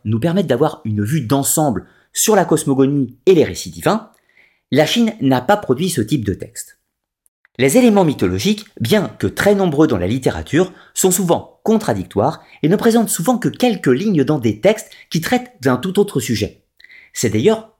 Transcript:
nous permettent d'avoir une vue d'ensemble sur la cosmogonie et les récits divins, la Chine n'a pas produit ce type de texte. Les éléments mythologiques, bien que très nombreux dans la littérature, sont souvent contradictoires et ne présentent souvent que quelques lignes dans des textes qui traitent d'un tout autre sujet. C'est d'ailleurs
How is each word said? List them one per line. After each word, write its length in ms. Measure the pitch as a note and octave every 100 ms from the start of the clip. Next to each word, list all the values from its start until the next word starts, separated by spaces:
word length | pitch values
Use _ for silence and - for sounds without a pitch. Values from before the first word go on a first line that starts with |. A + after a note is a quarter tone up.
nous 140 | G#2 A2
permettent 300 | E3 F3+ E3
d'avoir 340 | A#2+ D3+ -
une 200 | A2 G#2
vue 180 | G#2 D#3
d'ensemble 640 | A2 C#3 C3+ - D3+ F#2 - _ _
sur 220 | - -
la 100 | G#3
cosmogonie 720 | E3+ D3+ C#3 C3+ C3+ C#3+ A#2+ -
et 100 | -
les 100 | F3
récits 260 | G#2+ F2 F2
divins, 400 | E2 D3 G#3+ - _ _ _ _ _ -
la 120 | B2+
Chine 300 | D3+ A#3+ A3+ -
n'a 200 | C3+ B2+
pas 160 | B2+ C3+
produit 340 | - B2+ F#3
ce 100 | C3+
type 240 | G#2 D3
de 100 | G2+
texte. 460 | F2 - - - _ _ _ _ _ _ _ _ -
Les 200 | C3 A#3+
éléments 260 | B3 G3+
mythologiques, 600 | E3+ A#2+ G2 F#2 F3 G#3+ - -
bien 260 | A2+ G#3 E3 -
que 80 | G2+
très 280 | - G3
nombreux 320 | G3+ F#3 C#3 D3+
dans 100 | G#2
la 120 | F2+
littérature, 680 | C3 C3 E2+ D#2+ D3 F#3 - -
sont 180 | - F#3+
souvent 500 | F3+ F3+ E3+ - _
contradictoires 800 | - A3 G#3+ G#2 - F#2+ B2 - _ -
et 60 | D3
ne 80 | G3+
présentent 320 | A#3+ A#3 A3
souvent 300 | - C4 A#3+
que 100 | F#3
quelques 380 | - B3 G3+ D3
lignes 380 | B2+ G#3+ E3+
dans 140 | B2+ D3+
des 220 | A2+ G#2+
textes 300 | F#3 A3 - - -
qui 140 | E3
traitent 300 | E3 B3 B3 _
d'un 160 | C3+ B2
tout 200 | F#3 F#3+
autre 220 | G3+ C#3
sujet. 440 | A#2+ A2 G#2 - _ _ _ - _
C'est 160 | - A3
d'ailleurs 420 | G3+ F3 A3 - _